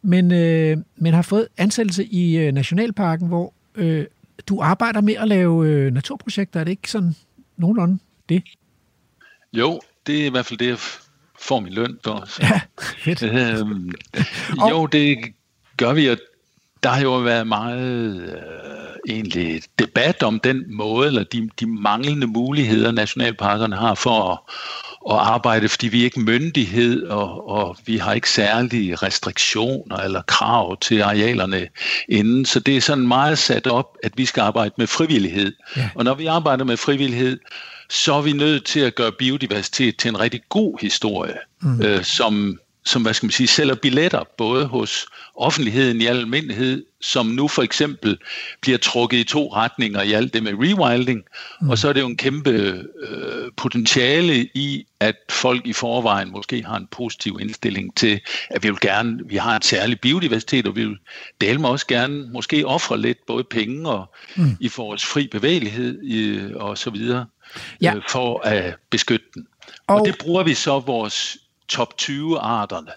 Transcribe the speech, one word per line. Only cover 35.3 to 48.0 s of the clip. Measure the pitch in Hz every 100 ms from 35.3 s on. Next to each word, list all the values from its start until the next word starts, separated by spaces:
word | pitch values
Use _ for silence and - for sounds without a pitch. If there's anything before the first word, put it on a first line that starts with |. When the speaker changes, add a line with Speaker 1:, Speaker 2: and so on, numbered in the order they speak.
| 92 101 110 - -
Speaker 1:
Ja. | 120 -
Speaker 2:
Og |
når | 120
vi | 139 160
arbejder | 165 156 131 131
med | 117
frivillighed, | - 139 139 120 127 131 - - - - -
så | - -
er | 147
vi | 147
nødt | 143 151 147 -
til | 156
at | 131 113
gøre | 117
biodiversitet | 101 127 139 131 104 98 - 127 -
til | 120
en | 107
rigtig | 113 120 _
god | 202 214 -
historie, | 104 - 110 98 82 - - _
Speaker 1:
Mm. | 165 123
Speaker 2:
øh, | 110 98
som, | 90 - 117 104 101 90 _ _ -
som, | 127
hvad | 113
skal | 110 110
man |
sige, | - 123
sælger | - 147 131
billetter, | 143 127 170 - - -
både | 113 127 143
hos | 120 107 - - - - -
offentligheden | 131 156 127 117 131 117
i | 113
al | 123
almindelighed, | 117 135 156 107 127 131 - _
som | - 135 113
nu | 120 147
for | -
eksempel | 123 - 147 139